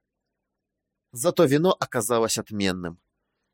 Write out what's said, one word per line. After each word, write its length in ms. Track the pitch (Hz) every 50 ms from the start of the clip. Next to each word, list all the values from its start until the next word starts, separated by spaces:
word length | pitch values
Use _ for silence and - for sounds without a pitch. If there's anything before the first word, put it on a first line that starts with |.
| _ _ _ _ _ _ _ _ _ _ _ _ _ _ _ _ _ _ _ _ _ _
Зато 320 | - 120 127 175 175 - 170
вино 320 | 135 139 147 165 185 - -
оказалось 600 | - - - 123 104 110 120 117 113 107 - 113
отменным. 600 | 101 - 110 104 98 95 92 92 87 82 85 - _ _ _ _ _ _ _ _ _ _